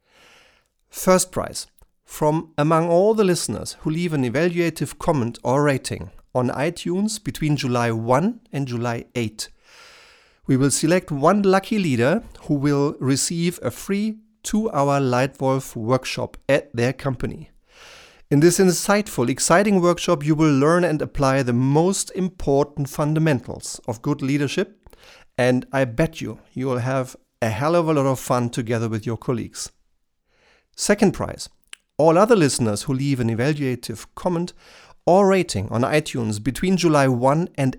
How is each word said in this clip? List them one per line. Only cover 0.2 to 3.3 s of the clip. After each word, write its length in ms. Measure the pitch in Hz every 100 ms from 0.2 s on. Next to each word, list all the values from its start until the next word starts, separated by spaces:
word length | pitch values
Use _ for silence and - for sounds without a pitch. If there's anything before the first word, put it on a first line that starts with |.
| _ _ _ _ _ _ _
First 420 | - - 185 -
prize. 360 | - 87 - - _ _ _
From 460 | _ - 151 156 165 -
among 320 | 151 160 170
all 240 | 170 202
the 100 | 220
listeners 540 | 196